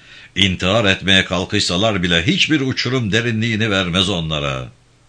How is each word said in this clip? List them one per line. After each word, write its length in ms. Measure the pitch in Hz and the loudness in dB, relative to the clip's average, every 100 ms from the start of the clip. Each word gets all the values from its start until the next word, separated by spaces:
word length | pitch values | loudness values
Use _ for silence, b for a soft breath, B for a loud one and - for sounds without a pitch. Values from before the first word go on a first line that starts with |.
| B B B - | B B B -2
İntihar 480 | 98 92 90 110 | 0 0 0 2
etmeye 400 | 101 92 87 95 | 2 2 2 2
kalkışsalar 800 | 90 90 92 104 - 90 113 98 | 2 -2 0 -2 0 0 0 0
bile 240 | 90 85 90 | 2 2 2
hiçbir 340 | 185 - 151 | 0 2 0
uçurum 520 | 131 127 - 131 110 | 0 -2 -2 -2 0
derinliğini 580 | 110 120 110 113 107 110 | 0 0 -2 -2 0 0
vermez 380 | 98 90 87 95 | 0 0 0 0
onlara." 600 | 92 80 78 71 65 62 - _ _ | -2 -4 -4 -4 -4 -8 -16 _ _